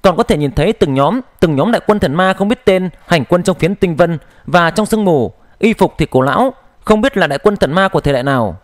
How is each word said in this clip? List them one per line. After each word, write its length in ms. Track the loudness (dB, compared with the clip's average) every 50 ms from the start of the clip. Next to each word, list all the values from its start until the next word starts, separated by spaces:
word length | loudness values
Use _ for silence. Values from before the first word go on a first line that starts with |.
còn 140 | 2 2 2
có 60 | 2
thể 140 | 0 0 0
nhìn 160 | -2 -2 -2
thấy 200 | -2 -2 -2 -2
từng 220 | 0 0 -2 0 2
nhóm, 260 | 0 0 0 0 -4 -6 -10 _ _
từng 160 | 0 0 0
nhóm 160 | 0 0 0
đại 80 | 0 -2 0
quân 120 | 0 0 0
thần 160 | 0 -2 0
ma 180 | 0 0 0
không 160 | 0 -2 -2 -2
biết 160 | -2 -2 _
tên 260 | 0 0 0 -2 -6 -10 -12 _
hành 180 | -2 -2 -2 0
quân 180 | 0 -2 0
trong 160 | 0 0 0 0
phiến 160 | -2 -2 0
tinh 220 | -2 -2 -2 2
vân 220 | 0 0 0 0 -6 -8 -16 _ -20 _
và 240 | -2 0 2 2 2
trong 160 | 0 -2 -2
sương 180 | -2 -2 0 0
mù, 280 | 0 0 0 0 -4 -6 _ -20 _ -8 _
y 140 | -2 -2
phục 220 | 2 2 0 -2 0 -4
thì 80 | -6
cổ 140 | 0 0 0
lão, 340 | 0 2 0 0 0 -2 -4 -8 _ _ _ _ _
không 160 | 0 0 2
biết 160 | 2 0 0
là 100 | 0 -2
đại 120 | 0 -2 0
quân 180 | 0 0 2
thần 160 | 2 -2 0
ma 160 | 2 0 0 0
của 120 | 0 0
thời 140 | 0 0 -2
đại 80 | 0
nào. 340 | 0 0 0 0 -2 -4 -6 -10